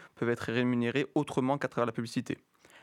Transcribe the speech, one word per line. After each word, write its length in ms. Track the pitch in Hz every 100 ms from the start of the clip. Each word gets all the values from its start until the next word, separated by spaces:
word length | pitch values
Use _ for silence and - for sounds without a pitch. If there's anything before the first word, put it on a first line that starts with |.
| - -
peuvent 140 | 117
être 220 | 120 -
rémunérés 540 | 117 123 123 120 123 - 151
autrement 420 | 143 - 131 143
qu'à 100 | 127
travers 180 | - 120
la 60 |
publicité. 460 | 117 117 - 117 - _ _ - -